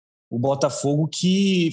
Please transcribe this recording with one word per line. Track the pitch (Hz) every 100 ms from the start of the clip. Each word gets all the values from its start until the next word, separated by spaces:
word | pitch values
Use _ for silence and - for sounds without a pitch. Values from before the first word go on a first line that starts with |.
| _ _ _
o | 117
Botafogo | 131 139 147 - 139 147 156
que | - 180 190 196 185 165